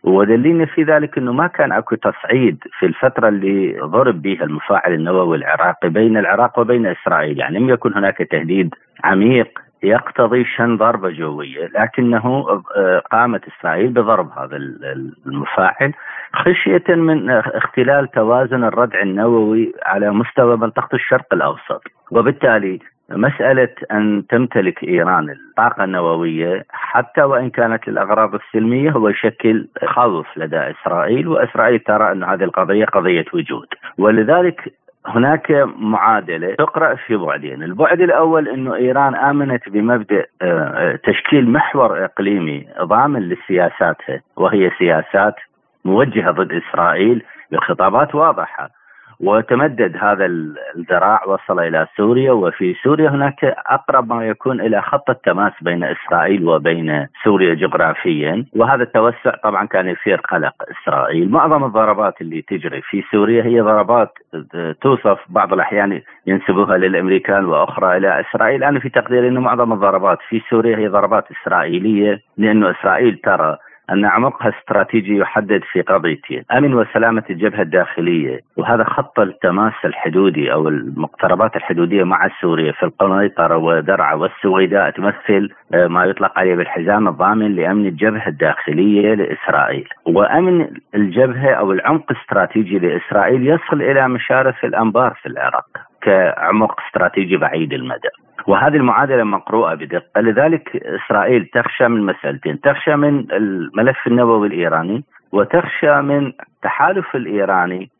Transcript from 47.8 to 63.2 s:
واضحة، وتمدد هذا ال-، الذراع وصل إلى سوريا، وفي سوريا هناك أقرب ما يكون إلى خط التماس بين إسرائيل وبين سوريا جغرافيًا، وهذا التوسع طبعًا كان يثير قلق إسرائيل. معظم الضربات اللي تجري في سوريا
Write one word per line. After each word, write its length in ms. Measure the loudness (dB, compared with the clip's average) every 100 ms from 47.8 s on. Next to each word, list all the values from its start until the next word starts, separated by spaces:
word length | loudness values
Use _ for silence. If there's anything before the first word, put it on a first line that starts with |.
| 2 2 2
واضحة، 560 | 2 2 2 -6 -10 -14 _ _ -20 -20 _
وتمدد 760 | 2 2 2 0 0 0 -2 0
هذا 260 | 0 2 0
ال-، 280 | -2 -6 -12 -14 -12
الذراع 480 | -2 2 2 2 0
وصل 340 | -4 -2 -2
إلى 260 | 0 0 -2 0
سوريا، 360 | 2 2 2
وفي 420 | 2 0 -2 -4 -2
سوريا 280 | 0 2 2
هناك 340 | 2 -2 0 -2 -2 -2
أقرب 460 | -2 2 0 0
ما 140 | -4 -2
يكون 320 | -4 -4 -2
إلى 220 | 0 0
خط 280 | 0 -2 -2
التماس 420 | -2 -2 0 0 -2
بين 240 | -4 -2
إسرائيل 640 | -4 -6 -2 0 2 2 2
وبين 580 | 2 2 -2 -2 -4 -4 -2
سوريا 300 | 0 4 2
جغرافيًا، 920 | 2 -2 0 0 0 -2 -2 -2 -4 -4 0
وهذا 260 | 2 2
التوسع 480 | 2 2 2 0 -4 -2
طبعًا 220 | -2 -2 0
كان 220 | -2 -2
يثير 280 | -4 -2 -2
قلق 380 | -2 -2 -2 _ -16
إسرائيل. 600 | -8 -4 -2 -2 0 2
معظم 340 | 2 2 2
الضربات 560 | 0 0 2 2 -2 -4
اللي 220 | -10 -10
تجري 380 | -8 -8 -6 -10
في 200 | -6 -6 -2
سوريا 300 | 0